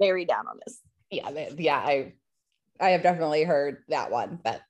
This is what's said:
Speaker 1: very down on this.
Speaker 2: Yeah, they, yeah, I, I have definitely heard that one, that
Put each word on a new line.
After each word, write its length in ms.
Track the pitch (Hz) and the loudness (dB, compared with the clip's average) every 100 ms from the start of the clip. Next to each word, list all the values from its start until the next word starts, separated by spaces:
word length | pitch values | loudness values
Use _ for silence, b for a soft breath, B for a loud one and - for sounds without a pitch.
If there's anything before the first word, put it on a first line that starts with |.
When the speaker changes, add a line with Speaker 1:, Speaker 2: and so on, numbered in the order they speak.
Speaker 1:
very 240 | 196 185 | 2 2
down 240 | 175 107 76 | 0 -2 -4
on 100 | - - | -12 -16
this. 140 | - _ _ _ | -20 _ _ _
Speaker 2:
Yeah, 220 | 190 113 | -8 -6
they, 240 | 147 147 147 | -8 -8 -2
yeah, 200 | 160 139 | 2 2
I, 360 | 113 139 131 - _ _ _ _ _ - | 2 0 -2 -12 _ _ _ _ _ -2
I 80 | 190 | 2
have 160 | 175 | 4
definitely 400 | 180 170 160 151 | 4 2 2 2
heard 400 | 165 147 143 135 - | 2 2 0 -4 -4
that 220 | 147 - | -4 -2
one, 300 | 120 104 170 | -2 -4 -6
that 200 | 113 107 | -6 -6